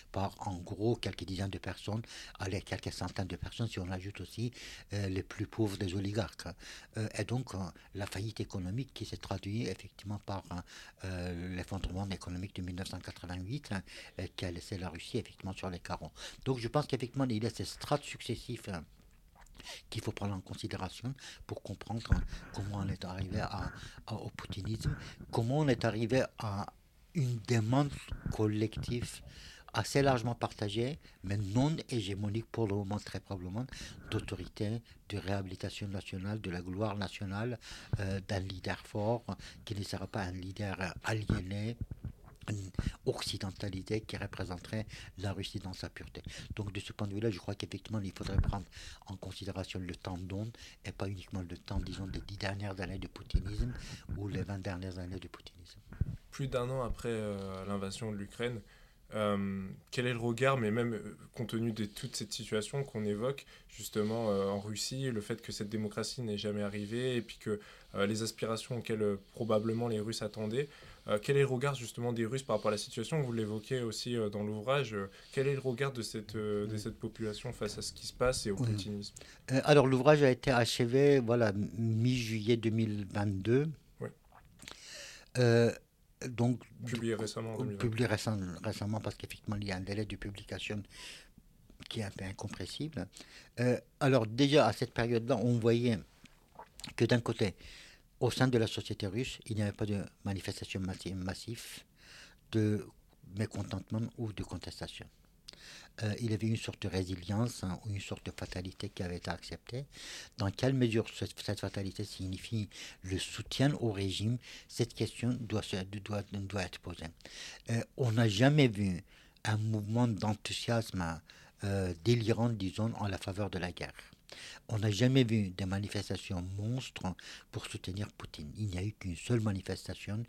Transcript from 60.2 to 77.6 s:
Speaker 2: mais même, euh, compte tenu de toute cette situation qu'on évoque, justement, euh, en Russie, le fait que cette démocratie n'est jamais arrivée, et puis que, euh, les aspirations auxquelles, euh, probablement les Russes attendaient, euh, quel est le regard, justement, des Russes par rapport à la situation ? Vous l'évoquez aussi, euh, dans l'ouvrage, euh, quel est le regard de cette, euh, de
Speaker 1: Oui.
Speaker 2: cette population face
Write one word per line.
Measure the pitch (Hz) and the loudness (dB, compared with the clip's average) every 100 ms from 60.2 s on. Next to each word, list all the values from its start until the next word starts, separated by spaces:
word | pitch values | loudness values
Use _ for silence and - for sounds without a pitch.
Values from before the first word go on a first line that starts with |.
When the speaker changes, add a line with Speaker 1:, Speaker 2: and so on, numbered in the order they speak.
| 117 113 135 135 | 2 4 6 6
Speaker 2:
mais | 107 | 4
même, | 113 120 | 2 2
euh, | 110 104 85 - | -2 -6 -12 -12
compte | - 110 | -6 -2
tenu | 113 117 | 0 0
de | 110 104 | 0 -2
toute | - 127 - | -4 -8 -6
cette | 110 | -6
situation | - 107 107 104 139 | -6 -2 -2 0 -4
qu'on | - 113 107 | -4 -2 0
évoque, | 104 123 139 - - - | 0 0 -2 -10 -20 -18
justement, | - 101 107 104 113 113 | -12 -4 0 2 2 2
euh, | 98 98 | 2 2
en | 101 | 0
Russie, | 101 104 - 131 135 | -2 -4 -4 -2 0
le | 113 | -2
fait | 104 117 | -2 -6
que | - | -6
cette | 107 104 | -6 -4
démocratie | 107 107 104 107 - | -2 -2 -2 -4 -4
n'est | 117 104 | -2 -2
jamais | 104 104 | 0 0
arrivée, | 101 104 101 117 127 123 | 0 -2 -4 -2 0 0
et | |
puis | - - | -2 -6
que, | - 104 - - - 98 | -4 -4 -4 -20 -6 2
euh, | 101 | 4
les | 107 | 4
aspirations | 110 - 110 113 - 120 | -2 -2 0 0 -2 -4
auxquelles, | - 110 | 0 2
euh, | 104 98 - | 2 2 -4
probablement | - 113 110 113 110 120 | -4 4 4 4 2 2
les | 107 | 0
Russes | 107 110 | 0 -4
attendaient, | 107 110 107 120 147 - - - - | -4 -4 -2 0 -2 -8 -20 -12 0
euh, | 107 | 2
quel | - 139 | 4 6
est | |
le | 135 | 6
regard, | 127 139 | 4 0
justement, | 135 117 - 120 | 0 -6 -2 0
des | 117 110 | 2 0
Russes | 135 | 0
par | 135 107 | 2 2
rapport | 107 | 4
à | |
la | 104 | 2
situation ? | - - 110 160 | 0 -4 0 0
Vous | 131 | 2
l'évoquez | 117 107 110 107 131 | 0 0 -2 -2 -2
aussi, | 117 104 123 120 | 0 -2 -2 2
euh, | 107 | 2
dans | 104 | 0
l'ouvrage, | 104 107 110 143 123 | -2 0 2 2 2
euh, | 104 98 - - | -2 -4 -8 -4
quel | - 135 | 0 2
est | |
le | 135 | 2
regard | 135 117 139 | 0 0 0
de | 117 | -2
cette, | 107 113 104 113 | -4 -6 -6 -4
euh, | 107 104 107 | 0 0 0
de | |
Speaker 1:
Oui. | 107 | -2
Speaker 2:
cette | 110 101 | -4 -6
population | 98 - 110 104 123 | -8 -4 -4 -4 -8
face | - | -4